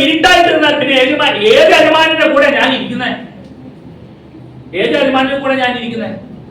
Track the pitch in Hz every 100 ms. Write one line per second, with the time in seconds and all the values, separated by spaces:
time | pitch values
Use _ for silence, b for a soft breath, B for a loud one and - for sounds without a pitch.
0 | 277 320 349 349 339 311 302 277 285 262
1 | 262 294 294 - 214 233 330 330 302 311
2 | 320 311 285 277 277 233 254 262 - 247
3 | 247 - - - - - - - - -
4 | - - - - - - - 170 233 302
5 | 269 262 262 277 269 262 247 240 233 233
6 | 208 190 - - -